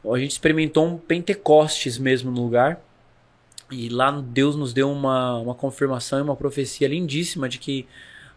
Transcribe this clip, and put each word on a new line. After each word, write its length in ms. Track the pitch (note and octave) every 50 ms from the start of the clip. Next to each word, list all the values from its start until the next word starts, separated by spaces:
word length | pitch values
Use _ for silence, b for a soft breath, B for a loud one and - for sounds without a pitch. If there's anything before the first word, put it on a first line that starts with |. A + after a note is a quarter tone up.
| - A2
a 80 | A#2 B2+
gente 120 | C3 C#3+
experimentou 540 | - - - D#3+ D#3 D#3+ D#3 D3 - D#3 D#3
um 100 | E3+ F3
Pentecostes 1000 | E3 - - E3 F3 F3 - G3 G3 - - D3+ D3+ D3+ D3+ - - - C3+ A#2+ A#2+
mesmo 320 | C3+ C3 C3 B2 B2+ C3
no 120 | B2 B2
lugar. 380 | A#2+ A#2 A#2 A#2+ B2+ D3 E3+ F3 - _ _ _ _ _ _ _ _ _ _ _ _ _ _ - - _
E 180 | C3+ B2+ A#2 A#2
lá 220 | A#2+ B2 C3 C#3
Deus 460 | C#3+ C#3+ C3+ A#2+ A#2+ C3 C#3 D3 C#3+
nos 160 | D3+ C#3+ B2
deu 180 | A#2 C3 C3+ C#3
uma, 480 | C#3+ C#3+ C#3 C3 C3 B2+ B2+ B2 A#2+ A#2
uma 160 | A#2 B2 B2
confirmação 640 | - - C3+ - - C#3+ C3+ C3 A#2+ A#2 - C#3 C3+
e 40 |
uma 120 | C#3+ D3 C#3
profecia 540 | C3+ - C#3 C#3 C#3+ C3+ A#2+ - - C#3+ C3
lindíssima 600 | D3 E3+ F3+ D3+ C3+ D#3 F3 F3 - E3+ C3+ B2+
de 100 | A#2+ -
que 280 | - - C#3 C3 B2 B B B B B B B B B B